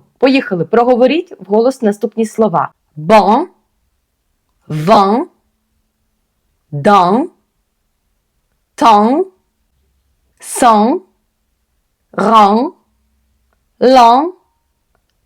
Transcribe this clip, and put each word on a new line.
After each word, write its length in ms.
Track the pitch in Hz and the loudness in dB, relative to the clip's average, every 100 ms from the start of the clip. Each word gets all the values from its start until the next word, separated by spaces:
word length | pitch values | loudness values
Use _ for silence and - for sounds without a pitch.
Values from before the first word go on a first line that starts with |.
| _ - | _ -4
Поїхали. 460 | 277 262 - 175 | -2 0 -4 -8
Проговоріть 680 | 165 220 240 240 254 311 339 - | -2 0 0 2 0 -2 -8 -14
вголос 440 | 190 208 233 262 | -6 -2 -2 -2
наступні 440 | 208 208 220 - 220 | -4 -4 -8 -6 -6
слова. 460 | - 214 160 - _ _ 151 | -4 -2 -2 -6 _ _ -10
Бон. 520 | 156 214 190 240 359 _ _ _ _ _ _ _ _ _ _ _ - | 0 2 2 0 -4 _ _ _ _ _ _ _ _ _ _ _ -12
Ван. 600 | 151 160 220 196 226 359 _ _ _ _ _ _ _ _ _ _ _ _ _ _ | -6 0 2 2 -2 -6 _ _ _ _ _ _ _ _ _ _ _ _ _ _
Дан. 600 | 147 139 202 175 220 349 _ _ _ _ _ _ _ _ _ _ _ _ _ _ | -4 2 2 2 0 -4 _ _ _ _ _ _ _ _ _ _ _ _ _ _
Тан. 520 | - 233 208 214 294 381 _ _ _ _ _ _ _ _ _ _ _ | -2 2 2 0 -2 -6 _ _ _ _ _ _ _ _ _ _ _
Сан. 600 | - - 247 214 220 359 - _ _ _ _ _ _ _ _ _ _ | -12 -2 2 2 0 -4 -8 _ _ _ _ _ _ _ _ _ _
Ран. 600 | - 151 220 202 214 311 - _ _ _ _ _ _ _ _ _ - | -6 0 2 2 0 -4 -10 _ _ _ _ _ _ _ _ _ -4
Лан. 520 | 240 262 233 254 330 - _ _ _ _ _ _ _ _ | 2 4 4 2 -2 -8 _ _ _ _ _ _ _ _